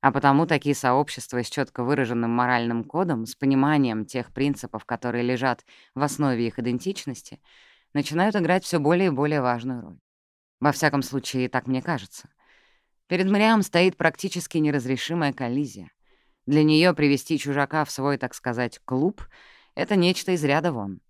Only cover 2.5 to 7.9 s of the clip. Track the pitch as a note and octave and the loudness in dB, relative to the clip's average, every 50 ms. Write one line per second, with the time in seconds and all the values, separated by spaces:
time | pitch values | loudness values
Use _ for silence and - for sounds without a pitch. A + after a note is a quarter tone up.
2.5 | B2+ A#2+ A#2 A#2 A#2 A#2 A2 - - D#3+ F#3+ F3 D3+ A2+ A2+ A2+ - _ - C3+ | 0 0 0 -2 -4 -4 -6 -4 -4 -2 -2 0 -2 -4 -4 -8 -8 _ 0 2
3.5 | C#3 C3+ C3+ D3 D3+ D3 C#3 B2 A2 G#2+ G#2+ - - C3 A#2+ - - - C#3 D3 | 2 4 4 4 4 2 2 2 0 -4 -6 -6 -6 -8 -8 -8 -4 -2 -2 -2
4.5 | C#3 G2+ - A#2 - A2 - - B2 A2+ - B2 A2+ A#2+ A#2+ B2 B2+ A#2+ B2+ C3 | -2 -4 -8 -10 -10 -12 -8 -6 -8 -6 -4 -4 -2 -2 0 0 -2 0 0 -2
5.5 | A#2+ - _ _ - - - _ _ C3 C#3+ D3 C#3 - D#3 C#3 B2+ A2+ A#2 A#2 | -2 -2 _ _ -20 -20 -20 _ _ -4 -2 -2 0 0 0 0 2 0 -2 -2
6.5 | - - A#2+ A#2+ B2 B2 - F#3 G3 - - - B2+ - - - - - _ _ | -4 -4 -2 -2 -2 -2 -4 -6 -8 -6 -8 -10 -10 -12 -14 -20 -20 -20 _ _
7.5 | _ - - _ _ _ _ _ | _ -20 -20 _ _ _ _ _